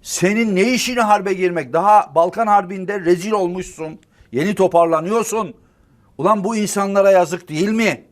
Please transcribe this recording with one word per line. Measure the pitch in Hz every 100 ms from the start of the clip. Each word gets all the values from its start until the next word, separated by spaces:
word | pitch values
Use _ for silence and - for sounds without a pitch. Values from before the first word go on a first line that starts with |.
Senin | - - 180 214 226 185
ne | 220
işine | 247 240 247
harbe | 214 208 196
girmek? | 190 180 170 131
Daha | 160 202 214 - 147
Balkan | 175 208 220
Harbi'nde | 202 185 196 185 202
rezil | 170 175 196
olmuşsun. | 214 175 185 180 - 160 160 _ _ _
Yeni | 120 180 196
toparlanıyorsun. | 185 170 165 160 170 226 220 220 185 - _ _ _ _ _ -
Ulan | 170 214
bu | 190 226
insanlara | 202 202 196 196 196
yazık | 190 170 175 -
değil | 151 202
mi? | 220 214 139 _